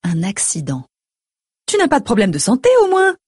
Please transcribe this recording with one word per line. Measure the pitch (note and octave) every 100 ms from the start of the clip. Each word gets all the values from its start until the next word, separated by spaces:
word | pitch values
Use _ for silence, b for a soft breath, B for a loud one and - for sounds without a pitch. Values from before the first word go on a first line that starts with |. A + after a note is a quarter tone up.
Un | F3 E3
accident. | F3+ G3+ - E3+ C#3 C3 B2+ _ _ _ _ _ _ _ -
Tu | G#4
n'as | F4
pas | D4
de |
problème | - G#3+ G3
de | D3
santé, | - B3+ B4 B4+
au | G4+
moins? | F#4+ F#4+ F4+